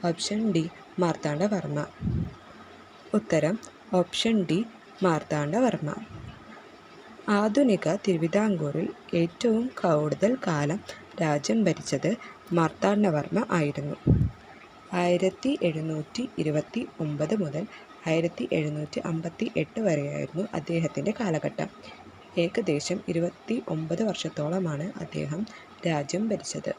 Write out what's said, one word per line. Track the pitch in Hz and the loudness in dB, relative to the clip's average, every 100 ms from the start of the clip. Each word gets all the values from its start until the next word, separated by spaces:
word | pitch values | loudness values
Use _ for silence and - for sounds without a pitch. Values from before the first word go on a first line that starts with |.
| 175 | -2
ഓപ്ഷൻ | 170 - 208 220 | -2 -2 0 2
ഡി, | 165 160 - - - | 2 0 -6 -12 0
മാർത്താണ്ഡവർമ്മ. | 175 156 156 147 202 202 147 147 147 - - - - - - - - - - - - | 0 0 -2 0 0 0 -2 -4 -6 -6 -2 -2 -4 -8 -20 -20 -20 -20 -20 -20 -2
ഉത്തരം | 214 - 165 151 220 - - - | -2 2 2 2 -2 -6 -20 -2
ഓപ്ഷൻ | 185 175 - 226 220 | 0 0 0 2 2
ഡി, | 160 160 226 - - - | 2 0 0 -10 -20 0
മാർത്താണ്ഡവർമ്മ. | 185 156 - 151 147 196 254 175 147 180 220 - - - - - - - - - - - - | 2 2 0 -2 0 2 2 2 -4 -6 -10 -14 -14 -16 -18 -20 -20 -20 -20 -20 -20 -10 0
ആധുനിക | 208 214 208 269 185 151 196 | 2 4 6 6 4 2 0
തിരുവിതാംകൂറിൽ | - 170 165 190 214 180 147 156 180 - - | 2 2 2 2 2 0 0 -2 -4 -6 -2
ഏറ്റവും | 170 170 - 240 220 247 - | 0 0 2 2 2 0 0
കൂടുതൽ | 185 151 151 147 202 254 - | 4 4 2 2 2 2 0
കാലം | 151 147 - - - - - | 0 0 -2 -6 -16 -16 -2
രാജ്യം | 160 147 143 226 | 0 2 2 2
ഭരിച്ചത് | 190 156 - 139 160 226 - - - | 4 2 -2 0 0 -2 -6 -20 -2
മാർത്താണ്ഡവർമ്മ | 170 160 - 190 208 202 151 - 180 233 | 2 2 2 2 4 4 2 0 -2 2
ആയിരുന്നു. | 175 147 147 143 - - - - - - - - - - | 2 0 -2 -6 -2 4 4 4 -2 -20 -20 -20 -20 -6
ആയിരത്തി | 180 175 175 185 - 262 285 | 0 4 4 2 0 -2 2
എഴുന്നൂറ്റി | 175 156 160 156 151 - 254 - | 0 0 -2 -4 -6 -6 -6 -2
ഇരുപത്തി | 156 151 147 226 - - | 0 0 -2 -6 -6 -4
ഒമ്പത് | 156 147 156 214 | -4 -2 0 0
മുതൽ | 160 143 202 - - - - | 0 -4 -8 -12 -20 -8 0
ആയിരത്തി | 160 165 - - | 2 2 -2 0
എഴുന്നൂറ്റി | 170 151 151 151 - | 0 0 -4 -6 -4
അമ്പത്തി | - 165 165 - 226 - | -2 -4 -4 -6 -4 -2
എട്ട് | 156 - | -2 0
വരെയായിരുന്നു | 214 151 143 147 143 160 208 | 2 2 0 -4 -4 -4 -4
അദ്ദേഹത്തിൻ്റെ | 170 151 165 165 - 147 220 | -4 -2 0 0 0 -2 -2
കാലഘട്ടം. | 214 156 - - 160 - - - - - - - | 0 0 -2 -4 -6 -8 -18 -18 -20 -20 -6 0
ഏകദേശം | 170 - 190 147 - 180 - | 0 0 0 0 0 -4 -2
ഇരുപത്തി | 170 175 - - 233 - | -2 -2 -4 -4 -4 -2
ഒമ്പത് | 160 160 170 | -4 -2 -2
വർഷത്തോളമാണ് | 220 175 160 160 151 185 175 143 175 - | -2 -2 -6 -4 -2 0 -2 -2 -6 -8
അദ്ദേഹം | 160 - 147 156 214 - - - 170 | -8 -6 -4 -4 -6 -10 -20 -6 0
രാജ്യം | 156 143 175 220 | 0 0 -2 0
ഭരിച്ചത്. | 202 - 156 - | -2 -4 -6 -6